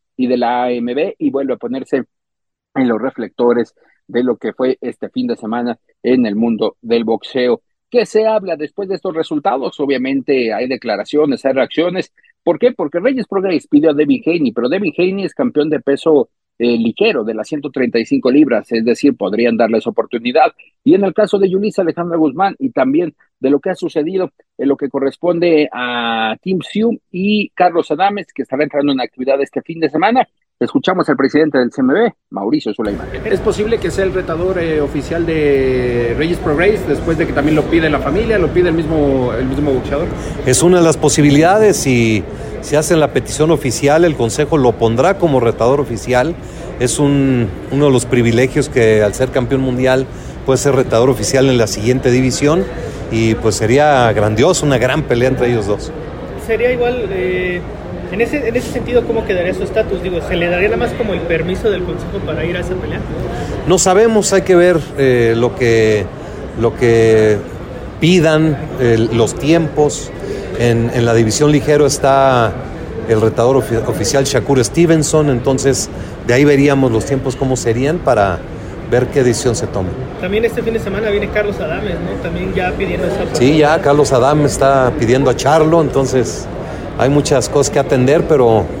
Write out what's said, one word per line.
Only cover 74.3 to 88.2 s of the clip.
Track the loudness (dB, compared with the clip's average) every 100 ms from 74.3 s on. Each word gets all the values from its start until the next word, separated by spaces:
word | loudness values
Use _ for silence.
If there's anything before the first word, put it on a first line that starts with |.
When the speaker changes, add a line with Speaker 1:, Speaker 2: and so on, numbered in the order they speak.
| 0 2 2
Speaker 3:
Stevenson, | 2 2 4 4 2 2 2
entonces | 0 0 0 2 0 -2 -8 -12 -8 0
de |
ahí | 4 4
veríamos | 6 4 4 2
los | 2 0
tiempos | -2 -2 -2
cómo | -2 -2
serían | 0 0 0 0
para | 0 2 2 -2 -6 -12 -12 -12 -2
ver | 0 0
qué | 2
decisión | 2 2 -2 -2
se | -4
toma. | -6 -6 -6 -10 -8
Speaker 4:
También | -4 -2 -2
este | -2
fin | -4
de | -4
semana | -4 -4 -2
viene | -2 -2
Carlos | -4 -4 -4
Adames, | -6 -6 -6 -6
¿no? | -6 -6
También | -6 -6 -4 -2
ya | -4
pidiendo | -4 -4 -4 -4
esa | -4 -4 2
Speaker 3:
Sí, | 4 4
ya | 4 4
Carlos | 2 4 4
Adames | 4 2 2 2
está | 2 2 4 2 0
pidiendo | 2 2 2
a | 2
Charlo, | 2 4 4 4
entonces | 2 0 0 0 -2 -6 -10 -10 -10 -10 -8 -2
hay | 2
muchas | 2 2 0 2
cosas | 0 2
que | 0
atender, | 0 2 4 2